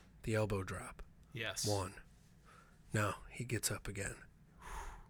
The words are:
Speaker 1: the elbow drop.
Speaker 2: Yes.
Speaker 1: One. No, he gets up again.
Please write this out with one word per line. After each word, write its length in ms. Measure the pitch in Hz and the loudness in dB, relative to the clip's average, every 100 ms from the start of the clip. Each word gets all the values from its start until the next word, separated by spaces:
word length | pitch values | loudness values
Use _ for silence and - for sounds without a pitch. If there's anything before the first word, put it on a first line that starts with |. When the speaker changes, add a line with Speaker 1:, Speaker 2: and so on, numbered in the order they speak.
| - - | -18 -6
Speaker 1:
the 120 | - 110 | 2 4
elbow 260 | 107 101 | 4 4
drop. 400 | 92 92 - - - - - | 0 -2 -6 -8 -12 -14 -8
Speaker 2:
Yes. 340 | 120 110 95 104 | -4 -2 2 4
Speaker 1:
One. 280 | 104 92 - - - - - - - - - - | 4 2 -4 -14 -20 -20 -20 -20 -20 -20 -20 0
No, 220 | 110 104 92 - | 2 4 2 -4
he 140 | - | -6
gets 280 | 123 117 - | 0 2 2
up 160 | 101 - | 0 -2
again. 260 | 101 98 - - - - - - - - - - | -2 -2 -4 -10 -20 -20 -16 -8 -6 -6 -8 -12